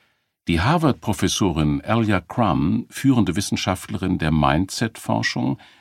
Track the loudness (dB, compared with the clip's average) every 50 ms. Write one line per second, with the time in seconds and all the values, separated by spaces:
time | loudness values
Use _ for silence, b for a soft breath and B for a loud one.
0 | _ _ _ _ _ _ _ _ -4 -2 0 0 2 2 2 2 2 2 0 0
1 | -2 -4 -4 0 0 -2 0 2 0 0 2 2 0 0 0 -2 -2 -2 0 0
2 | 2 2 0 0 -2 -4 -2 0 0 2 2 2 2 0 0 0 -2 -6 -10 -2
3 | 2 2 4 4 2 2 0 -2 -2 -4 -4 -4 -2 -2 -4 -4 -4 -8 -8 -4
4 | -2 -2 -2 0 0 2 2 4 4 4 4 2 0 -2 -4 -4 -4 -4 -6 -8
5 | -6 -4 -2 -2 -2 -2 -4 -2 -2 -4 -4 b b b b b